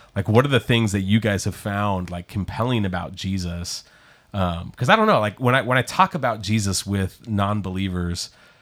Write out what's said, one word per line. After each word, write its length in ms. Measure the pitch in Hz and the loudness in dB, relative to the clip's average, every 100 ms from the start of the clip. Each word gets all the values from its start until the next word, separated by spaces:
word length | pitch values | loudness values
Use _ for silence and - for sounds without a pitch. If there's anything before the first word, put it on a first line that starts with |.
| - | -8
like, 140 | 98 110 | -4 4
what 160 | 110 | 4
are 40 | 143 | 6
the 120 | 123 | 2
things 320 | - 117 107 | 4 2 2
that 80 | 101 | 0
you 180 | 95 110 | 2 2
guys 240 | 104 98 | 2 0
have 120 | 101 - | -2 -4
found, 540 | 107 101 104 92 87 | -4 -2 -2 -2 -4
like, 180 | 87 - | -8 -6
compelling 560 | 101 90 - 123 120 | -6 -4 -4 0 0
about 320 | 95 90 78 95 | 0 -4 -6 -6
Jesus? 680 | 95 95 87 87 87 - - - - _ _ | -4 -2 -4 -6 -8 -10 -14 -20 -20 _ _
Um, 380 | 101 90 85 90 - | -2 0 -2 -8 -4
'cause 120 | 127 | 2
I 60 | 220 | 4
don't 120 | 214 | 4
know, 100 | 139 | 2
like, 200 | 104 - | 0 0
when 140 | 123 131 | 2 2
I, 40 | |
when 140 | 113 127 | 2 0
I 60 | |
talk 320 | 120 - 185 | 0 2 2
about 260 | 151 127 110 | 2 -2 -2
Jesus 460 | 95 110 98 90 98 | 0 0 0 -2 -2
with 400 | 98 95 - 117 | -2 -2 -6 -4
non-believers, 1040 | 101 101 104 95 92 98 90 87 85 - - - _ | 0 0 0 -2 -2 -2 -2 -2 -4 -8 -14 -20 _